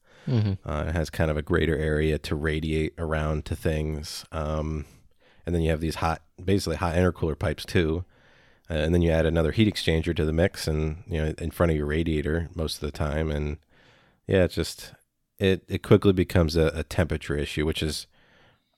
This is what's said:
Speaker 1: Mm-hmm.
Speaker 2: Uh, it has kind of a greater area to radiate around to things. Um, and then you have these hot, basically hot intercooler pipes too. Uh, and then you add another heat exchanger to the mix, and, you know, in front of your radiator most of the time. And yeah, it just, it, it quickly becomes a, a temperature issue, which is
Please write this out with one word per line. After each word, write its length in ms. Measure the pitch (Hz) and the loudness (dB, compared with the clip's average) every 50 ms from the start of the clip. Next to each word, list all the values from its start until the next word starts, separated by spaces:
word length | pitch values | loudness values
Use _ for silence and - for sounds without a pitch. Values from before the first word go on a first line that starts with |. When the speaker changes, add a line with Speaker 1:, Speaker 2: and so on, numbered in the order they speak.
| _ _ _ - - | _ _ _ -12 -6
Speaker 1:
Mm-hmm. 420 | - 127 110 107 101 95 - - - | -2 0 0 0 0 -2 -4 -6 -6
Speaker 2:
Uh, 160 | 76 76 78 80 | -4 -4 -4 -2
it 40 | |
has 180 | 85 87 78 - | -2 -2 -2 -2
kind 200 | - - 85 78 | -2 0 0 0
of 60 | 76 | 0
a 60 | 76 | -2
greater 340 | 73 - 87 82 78 78 78 | -2 0 0 2 2 2 0
area 420 | 69 78 78 76 76 78 78 76 73 | 0 0 0 0 2 2 0 0 -2
to 160 | - - 82 | -2 -4 -4
radiate 600 | 73 76 80 76 78 78 80 78 78 78 - - - | -2 -2 -2 -2 -2 -2 -2 -2 0 -2 -2 -4 -6
around 460 | 85 78 78 78 78 78 78 76 - | -6 -4 -2 -2 0 -2 -2 -4 -4
to 100 | - - | -6 -6
things. 720 | - - 85 78 78 76 78 78 73 76 - - - - - | -4 -2 -2 -2 -2 -2 -4 -4 -6 -8 -10 -12 -14 -12 -10
Um, 540 | - 80 76 76 78 78 76 78 78 76 71 - - - _ - _ _ _ _ _ _ - | -6 -6 -4 -4 -4 -4 -4 -4 -4 -6 -8 -10 -16 -20 _ -20 _ _ _ _ _ _ -6
and 100 | 85 87 | -2 0
then 80 | 85 | 0
you 80 | 80 80 | 2 0
have 100 | 80 76 | 0 0
these 160 | 82 80 - | -2 -4 -4
hot, 260 | - 87 82 80 - _ _ _ - | -2 -2 -2 -2 -4 _ _ _ -8
basically 340 | 90 90 98 98 - 87 78 | -2 0 0 0 0 -2 -4
hot 180 | 80 92 85 78 | -2 -2 0 2
intercooler 440 | 90 92 87 80 - 85 80 71 - | 2 2 2 2 0 -4 -4 -2 -2
pipes 260 | - 80 76 - - | -2 -4 -4 -4 -6
too. 400 | - - 98 82 76 82 87 90 _ _ _ _ _ _ _ _ _ _ _ _ - | -2 0 2 2 2 0 -2 -6 _ _ _ _ _ _ _ _ _ _ _ _ -6
Uh, 60 | 80 | -2
and 180 | 76 76 80 | 0 2 2
then 100 | 87 87 | 4 4
you 100 | 85 82 | 4 4
add 140 | 80 80 78 | 4 4 4
another 260 | 80 80 82 80 76 | 4 2 2 2 2
heat 200 | - 107 110 104 | 4 2 2 2
exchanger 440 | - - - - 80 80 80 87 80 | 2 0 0 0 2 2 2 0 -2
to 80 | 87 78 | 0 0
the 80 | 78 | 0
mix, 340 | 78 80 90 101 - - - | 2 2 2 2 0 -2 -4
and, 380 | 82 78 76 78 80 78 87 - | -2 -2 0 -2 -2 -4 -8 -8
you 160 | - 87 78 | -6 -4 -2
know, 120 | 78 76 - - | -2 -2 -4 -4
in 140 | 82 78 | -8 -6
front 180 | - - 90 82 | -2 0 2 2
of 60 | 78 | 2
your 100 | 76 73 | 2 0
radiator 640 | 73 76 80 82 82 78 76 71 78 80 85 82 71 - | 0 0 0 0 0 0 0 0 0 0 -2 -2 -4 -6
most 220 | 85 80 73 - | -4 -4 -4 -4
of 40 | - | -6
the 100 | 73 73 | -8 -8
time. 400 | - - 80 73 71 78 80 78 | -4 -4 -4 -2 -2 -2 -2 -2
And 280 | 73 73 73 73 73 - _ _ _ _ _ _ _ _ _ _ _ _ _ | -2 -2 -2 -4 -6 -8 _ _ _ _ _ _ _ _ _ _ _ _ _
yeah, 160 | - 98 95 | 2 2 4
it 80 | 90 85 | 4 2
just, 420 | - 85 80 - - - - - - - _ _ _ _ _ _ _ - | 2 -2 -4 -4 -6 -14 -16 -18 -20 -20 _ _ _ _ _ _ _ 0
it, 240 | 101 95 95 85 - - | 2 2 2 2 -2 -6
it 160 | 95 - - | -6 -2 4
quickly 280 | - 117 98 - 101 | 6 6 6 8 6
becomes 440 | 92 92 85 - - 92 85 76 80 | 4 4 2 2 4 4 4 4 4
a, 160 | 82 80 78 - | 2 2 2 2
a 80 | 76 | -2
temperature 540 | 73 - - - 85 78 80 78 - - 71 | -6 -4 0 0 0 0 0 -4 -4 -4 -4
issue, 280 | 73 71 - - 78 76 | -2 -2 -4 -2 -2 -2
which 160 | 78 - - | -2 -2 -2
is 280 | 80 76 73 - - _ _ _ _ _ _ _ _ _ _ _ _ _ _ | -2 -4 -4 -6 -10 _ _ _ _ _ _ _ _ _ _ _ _ _ _